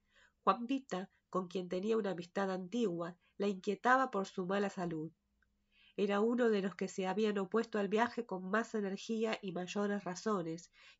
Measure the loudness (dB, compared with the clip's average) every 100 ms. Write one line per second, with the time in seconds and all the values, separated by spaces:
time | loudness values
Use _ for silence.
0 | _ _ _ _ 2 2 0 -4 -4 -6
1 | -6 _ -6 -4 -4 -6 -4 -2 0 0
2 | 0 -4 -4 -2 -2 -2 -4 0 0 0
3 | -4 -8 _ -4 -2 -2 -2 0 4 4
4 | 4 0 -2 -4 0 0 0 -2 -4 -4
5 | -6 -10 _ _ _ _ _ _ _ -2
6 | 2 4 4 4 4 4 2 -2 -4 -2
7 | 0 2 2 2 0 0 0 0 2 2
8 | 2 -2 -6 -6 -2 0 0 -2 -4 -4
9 | -4 -2 -2 -2 -4 -6 -4 -2 -2 -2
10 | -4 -4 -2 0 -2 -8 -12 _ -20